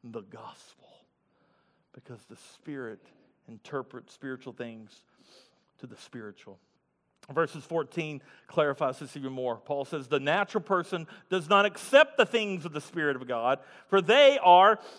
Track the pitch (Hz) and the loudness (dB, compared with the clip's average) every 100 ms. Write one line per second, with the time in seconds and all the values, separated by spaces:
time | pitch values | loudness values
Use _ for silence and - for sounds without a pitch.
0 | 120 113 98 - - - - _ _ _ | -18 -16 -16 -20 -20 -20 -20 _ _ _
1 | _ _ _ _ _ _ _ _ _ - | _ _ _ _ _ _ _ _ _ -20
2 | - 117 _ 107 - _ - 143 120 101 | -20 -20 _ -20 -20 _ -16 -14 -14 -16
3 | _ _ _ _ - 113 - 139 123 127 | _ _ _ _ -20 -20 -12 -12 -12 -16
4 | - _ 139 127 127 - 120 113 107 _ | -20 _ -14 -14 -14 -14 -14 -16 -20 _
5 | _ _ _ _ _ _ _ _ 131 113 | _ _ _ _ _ _ _ _ -20 -20
6 | - 120 107 98 - 95 _ _ _ _ | -20 -18 -18 -20 -20 -20 _ _ _ _
7 | _ _ - 139 160 160 - 165 143 175 | _ _ -8 -4 -4 -6 -10 -8 -6 -8
8 | 156 143 - - - - 147 139 139 127 | -10 -12 -18 -20 -8 -2 -2 -2 -4 -6
9 | 143 143 135 131 127 113 - 143 135 156 | -12 -14 -12 -8 -8 -6 -4 -4 -4 -8
10 | 127 143 139 175 202 214 - 190 165 175 | -4 -2 0 0 -2 -4 -2 -2 -2 -8
11 | 160 - - 185 156 196 202 - - 269 | -10 -18 -6 -6 2 4 4 -2 2 4
12 | 311 - 226 233 208 185 165 147 - 170 | 4 2 0 0 -4 -8 -10 -12 -12 -6
13 | 151 131 127 120 120 139 - - _ 196 | -4 -4 -6 -4 -2 -4 -6 -20 _ 0
14 | 175 247 285 277 180 175 196 220 - | 4 6 6 6 6 8 8 4 -4